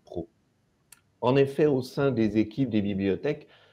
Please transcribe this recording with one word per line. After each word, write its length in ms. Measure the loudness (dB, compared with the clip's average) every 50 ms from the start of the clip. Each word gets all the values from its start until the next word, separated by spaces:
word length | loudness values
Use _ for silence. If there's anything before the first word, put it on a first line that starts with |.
| -14
Pro. 240 | -12 -12 -12 -12 -12 _ _ _ _ _ _ _ _ _ _ _ _ -20 _ _ _ _ _
En 160 | 0 2 4 4
effet, 300 | 2 2 2 2 2 2
au 140 | 2 0
sein 300 | -2 -4 -4 -2 -2 0
des 260 | 0 2 0 2 2 0
équipes 320 | 0 0 -2 -2 -2 0
des 120 | 0 0
bibliothèques, 680 | 0 0 -2 -2 0 0 -2 -2 -2 -4 -6 -6 -10 -18 _ _ _ _